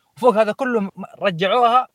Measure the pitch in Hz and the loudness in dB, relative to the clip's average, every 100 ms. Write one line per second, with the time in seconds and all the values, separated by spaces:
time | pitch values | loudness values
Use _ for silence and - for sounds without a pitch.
0 | _ - 247 208 208 208 262 233 196 180 | _ -2 0 2 0 -2 -4 -2 -4 -10
1 | 190 - 196 160 185 240 240 254 247 | -16 -6 -4 -2 0 2 2 2 0